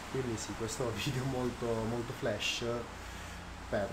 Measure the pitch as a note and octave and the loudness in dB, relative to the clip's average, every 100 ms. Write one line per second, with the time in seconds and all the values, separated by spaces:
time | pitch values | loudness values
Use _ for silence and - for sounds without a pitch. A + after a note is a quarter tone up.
0 | - C3+ B2 A2 - G2 A2+ - A#2+ G#2 | -2 0 0 0 -2 -2 -2 0 0 2
1 | - B2+ C3+ B2+ B2 A#2+ A#2+ A2+ A2 A#2+ | 0 2 2 2 2 2 2 2 2 0
2 | A#2 A#2 B2 G#2 - - A#2 A#2+ A2 - | -2 0 0 2 2 2 2 0 -2 -6
3 | - - - - - - - A2 G2 | -8 -8 -8 -8 -8 -8 -2 0 0